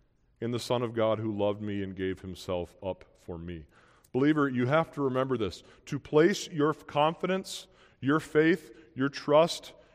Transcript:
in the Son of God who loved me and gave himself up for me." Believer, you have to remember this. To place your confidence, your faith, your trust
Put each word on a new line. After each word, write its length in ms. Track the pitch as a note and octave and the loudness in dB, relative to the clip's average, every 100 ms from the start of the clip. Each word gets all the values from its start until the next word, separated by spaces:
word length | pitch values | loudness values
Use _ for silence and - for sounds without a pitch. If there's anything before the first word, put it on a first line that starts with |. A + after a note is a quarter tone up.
| _ _ _ - | _ _ _ -8
in 80 | A#2 | -6
the 80 | A#2+ | -4
Son 240 | - B2 | -2 -2
of 100 | A#2+ | -2
God 260 | A2+ A2 G#2+ | 0 0 0
who 140 | A2 | -2
loved 300 | G2+ G#2 G#2 | -2 -2 -2
me 200 | G#2+ G2+ | -4 -6
and 140 | F#2+ F2+ | -6 -4
gave 240 | F#2+ F#2 | -4 -4
himself 560 | F#2+ F2 - F2+ F2 - | -10 -12 -6 -6 -6 -10
up 240 | G2 F2+ - _ | -8 -8 -12 _
for 220 | - F2 | -14 -12
me." 260 | E2+ E2+ D2+ _ _ _ _ | -10 -12 -16 _ _ _ _
Believer, 380 | B2 C#3+ D3+ C#3 | 0 2 4 2
you 160 | B2 B2 | 2 2
have 260 | D3+ D#3+ | 2 0
to 80 | - | -2
remember 380 | C#3 B2+ C3+ B2 | -2 0 0 -2
this. 240 | G2 - - - - | -2 -6 -16 -20 -10
To 120 | C#3+ | -10
place 520 | - D3+ E3+ G3+ - | 0 4 4 2 -4
your 240 | E3 D3 | 0 0
confidence, 960 | D3+ - D3 D3+ E3+ F3+ F#3+ G3 - - _ - _ | 0 -4 0 2 0 -4 -4 -6 -14 -16 _ -20 _
your 200 | B2+ D3+ | 0 0
faith, 500 | - D3+ D#3+ F#3 - - - | 2 4 4 4 -2 -20 -12
your 140 | - C#3 | -4 -4
trust 640 | - - D3 E3 - - - _ | -2 2 4 4 0 -14 -20 _